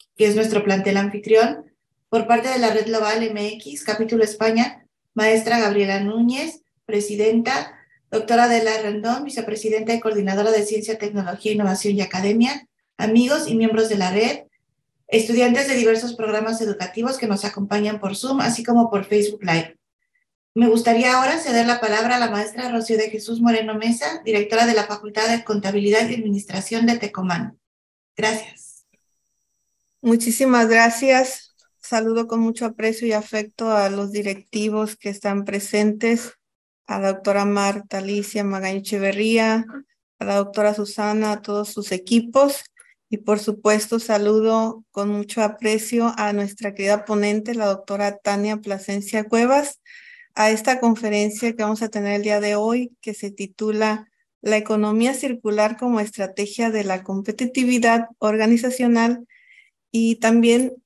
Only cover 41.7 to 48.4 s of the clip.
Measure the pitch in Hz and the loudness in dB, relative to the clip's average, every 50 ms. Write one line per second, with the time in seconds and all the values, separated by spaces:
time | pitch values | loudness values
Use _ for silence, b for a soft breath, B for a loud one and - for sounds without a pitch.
41.7 | - 214 202 - 190 185 185 185 233 233 226 233 - 269 277 277 277 - - - | -8 -10 -6 -6 -6 -6 -4 0 2 2 2 2 4 4 4 4 2 -2 -10 -16
42.7 | _ b b b b b _ _ 220 208 - - 214 208 208 - 208 208 - 214 | _ b b b b b _ _ -8 -6 -2 -2 -2 0 0 -4 -6 0 2 2
43.7 | 214 214 214 - 233 226 233 - 220 202 208 208 214 220 214 226 226 226 220 226 | 2 2 0 -2 -4 -4 -2 0 0 0 2 2 2 2 4 2 2 2 0 -2
44.7 | 226 226 226 _ _ 196 202 208 208 208 208 202 - 233 220 208 214 - - 214 | -4 -10 -16 _ _ -6 -4 -4 -4 -4 -6 -6 -4 -2 -2 -2 -2 -2 -2 -2
45.7 | 214 214 220 - 240 233 226 233 226 - 214 208 208 208 202 202 202 - 220 202 | 0 0 -2 -2 -2 0 0 0 -2 -2 -2 -2 -2 -2 -4 -4 -8 -8 -10 -10
46.7 | 202 202 196 196 208 208 208 214 214 208 208 208 208 220 214 233 240 233 214 202 | -6 -4 0 0 0 0 0 -2 0 0 2 0 0 -2 -2 -4 -4 -2 0 0
47.7 | 196 196 196 - 202 202 202 202 202 202 _ 208 202 202 | -2 -2 -4 -8 -6 -2 -2 -4 -4 -4 _ -2 -2 0